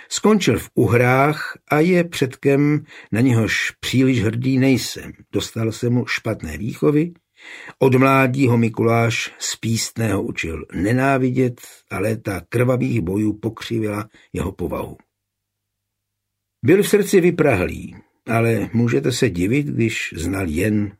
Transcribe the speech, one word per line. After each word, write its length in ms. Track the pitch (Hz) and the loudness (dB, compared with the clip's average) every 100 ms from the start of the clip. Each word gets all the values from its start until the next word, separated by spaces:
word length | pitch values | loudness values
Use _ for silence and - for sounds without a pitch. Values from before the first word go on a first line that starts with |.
| - | -12
skončil 500 | - 208 214 - 113 | 0 2 4 2 0
v 120 | - | -2
Uhrách 840 | - 117 120 123 131 147 151 - - - | 0 2 4 4 4 2 0 -8 -12 -2
a 100 | 151 | 2
je 240 | 175 175 | 4 2
předkem, 800 | 175 - 127 - 139 139 147 151 - - - | 0 -2 -4 0 2 4 2 0 -4 -20 -4
na 80 | 107 | 2
něhož 500 | 131 117 98 - - - | 4 4 2 -2 -4 -8
příliš 420 | - 123 131 123 | -2 2 2 2
hrdý 360 | 107 117 131 131 | 0 -2 0 2
nejsem. 540 | 135 120 - - - - - | 4 2 0 -10 -14 -18 -6
Dostal 400 | 101 - 117 113 | -6 -4 -4 -4
se 180 | - 120 | -2 -2
mu 160 | 120 117 | 0 -2
špatné 520 | - 117 98 78 76 | -6 -6 -8 -8 -8
výchovy, 540 | 123 - 151 147 170 - _ _ - - - - | -8 -2 0 2 -2 -8 _ _ -20 -20 -18 0
od 160 | 135 | 2
mládí 520 | 127 135 135 131 135 120 | 4 4 4 2 2 2
ho 120 | 117 | 2
Mikuláš 760 | 113 113 113 117 117 - - - | 0 0 0 2 0 -2 -8 -10
z 180 | - - | -10 -6
Pístného 680 | 113 110 - 113 110 98 | -4 -4 -4 -4 -2 -2
učil 440 | - - 82 80 - | -4 -6 -8 -8 -10
nenávidět 880 | 80 101 127 135 135 127 131 127 120 - - - | -4 0 2 2 2 0 0 -2 -4 -20 -20 -12
a 80 | 95 | -4
léta 440 | 107 113 104 92 - | -4 -4 -6 -8 -6
krvavých 520 | 117 123 123 131 120 | -2 0 0 0 -2
bojů 320 | 85 101 107 | -2 -2 -2
pokřivila 760 | 104 113 113 - 113 107 104 110 _ _ | -2 -8 -8 -6 -4 -4 -6 -10 _ _
jeho 200 | - 85 | -6 -6
povahu. 440 | - 87 - 78 - _ _ _ _ _ _ _ _ _ _ _ _ _ _ _ - | -6 -6 -6 -10 -14 _ _ _ _ _ _ _ _ _ _ _ _ _ _ _ -4
Byl 180 | 120 190 | 2 4
v 60 | 202 | 4
srdci 320 | 208 208 196 | 2 4 4
vyprahlý, 760 | 175 170 143 95 90 - - - _ _ - | 4 2 2 2 -2 -6 -14 -18 _ _ -2
ale 440 | 113 117 110 - | 0 2 0 0
můžete 400 | 117 120 135 139 | 0 2 0 -2
se 180 | 123 117 | 0 0
divit, 360 | 85 95 143 143 | 0 0 0 -2
když 480 | 123 113 - - 82 | -2 -2 -2 -8 -6
znal 320 | 87 95 85 | -6 -4 -4
jen 480 | 78 107 107 104 | -2 0 0 -2